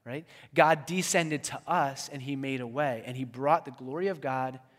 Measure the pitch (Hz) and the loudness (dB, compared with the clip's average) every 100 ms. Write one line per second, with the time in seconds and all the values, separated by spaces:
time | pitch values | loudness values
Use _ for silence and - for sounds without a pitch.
0 | 120 139 165 - - 147 156 156 135 180 | -10 -10 -12 -20 -2 6 8 6 2 -2
1 | - 180 156 147 - 135 - 170 139 135 | 2 2 2 -2 -4 -8 0 2 2 -2
2 | - 143 131 139 135 131 120 127 147 113 | -10 -8 -6 -4 -2 -4 -4 -2 0 -2
3 | 113 127 127 123 143 165 143 123 127 151 | -6 -8 -8 -2 4 4 2 -12 -8 -4
4 | 196 170 139 131 131 131 - | -4 -2 -4 -2 -4 -8 -18